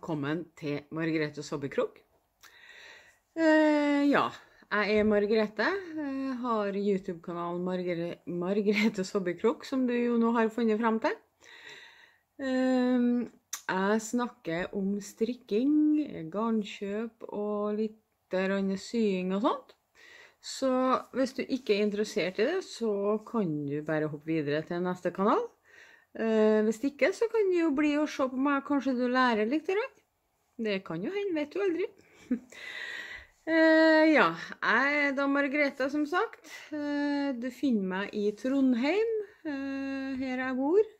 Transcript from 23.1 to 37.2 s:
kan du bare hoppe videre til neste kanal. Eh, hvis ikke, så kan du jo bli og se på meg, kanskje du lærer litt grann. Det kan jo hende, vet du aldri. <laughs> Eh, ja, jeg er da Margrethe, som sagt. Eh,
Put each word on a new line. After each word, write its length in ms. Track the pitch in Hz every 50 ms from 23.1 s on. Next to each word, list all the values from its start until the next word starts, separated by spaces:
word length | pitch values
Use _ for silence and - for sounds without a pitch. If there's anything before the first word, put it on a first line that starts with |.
| 214 214 214 -
kan 240 | - 233 208 170 151 147 147 143
du 160 | 143 151 151
bare 240 | 156 160 151 151 151
hoppe 240 | 143 147 - 160
videre 320 | 160 160 151 143 143 151 156
til 160 | - 180 175
neste 320 | 180 180 180 180 - 180
kanal. 320 | 175 - 190 208 269 392 480 466 _ _ _ _ - - - - - - _ _ _
Eh, 480 | - 226 226 220 220 214 214 220 214 214
hvis 180 | 214 226 220 - 285
ikke, 240 | 277 - 247 302
så 160 | 392 - 466 440
kan 240 | - 453 415 381
du 80 | 359 349 330
jo 100 | 330 277
bli 220 | 262 302 302 294 294
og 80 | 302 294
se 240 | - - 285 262
på 80 | 262 254 269 285
meg, 160 | 285 277 277
kanskje 320 | - 294 277 240 262 262
du 100 | 240 254 247
lærer 400 | 247 254 262 247 233 208 214 220
litt 160 | 262 311 302 -
grann. 240 | 381 403 480 539 _ _ _ _ _ _ _ _ _ _ _ _ _
Det 300 | - 226 214 202 190 190 -
kan 140 | 170 165 185
jo 80 | 269
hende, 240 | 381 415 403 403 349
vet 200 | 302 294 294 -
du 80 | 349 403
aldri. 260 | 392 330 330 370 466 - _ - _ _ - - -
<laughs> 120 | 254 240 - - - - - - - - - - - - - - - - - _ _ _ _
Eh, 600 | - 320 320 320 320 320 320 320 320 320 311 311 320
ja, 220 | 311 269 202 165 165 170 - - - -
jeg 360 | - 175 202 226 262 277 294 294
er 140 | 285 285 277
da 140 | 254 277 277
Margrethe, 560 | 277 285 285 285 262 294 294 277 277 - 254 285 262
som 80 | 302 302 285
sagt. 380 | 330 359 415 453 - - _ - - - - - -
Eh, 540 | 302 294 294 294 294 285 294 285 285